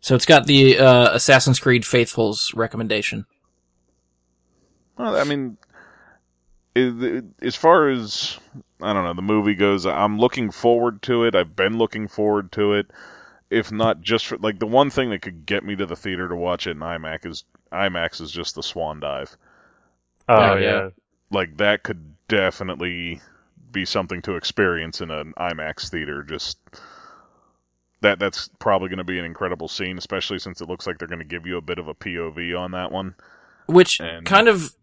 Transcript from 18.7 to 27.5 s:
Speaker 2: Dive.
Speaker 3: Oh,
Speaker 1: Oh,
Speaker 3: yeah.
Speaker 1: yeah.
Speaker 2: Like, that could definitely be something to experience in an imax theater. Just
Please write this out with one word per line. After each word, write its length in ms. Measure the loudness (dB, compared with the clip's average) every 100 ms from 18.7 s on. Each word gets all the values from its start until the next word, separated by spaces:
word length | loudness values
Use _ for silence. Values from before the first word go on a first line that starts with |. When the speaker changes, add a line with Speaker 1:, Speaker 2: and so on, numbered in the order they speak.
| -8 -8 -8
Speaker 2:
Dive. 340 | -8 -8 -10 _ _ _ _ _ _ _ _ _ 2
Speaker 3:
Oh, 60 | 6
Speaker 1:
Oh, 180 | 6 4
Speaker 3:
yeah. 40 |
Speaker 1:
yeah. 280 | 2 0 -4 -12 _ _ _
Speaker 2:
Like, 260 | -4 -4 0
that 240 | 2 2
could 320 | -2 -12 -12 _ _
definitely 920 | 2 2 -2 -8 -6 -6 -6 -8 -10 _ _ _ _ _
be 120 | -8
something 380 | -4 -4 -4 -8
to 140 | -8 -8
experience 640 | -6 0 0 0 -6 -10
in 100 | -10
an 220 | -10 -10 -8
imax 520 | -8 -6 -8 -10 -10
theater. 320 | -8 -8 -10
Just 360 | -10 -10 -10 -14 _ -20 -20 -20 -20 -20 _ _ _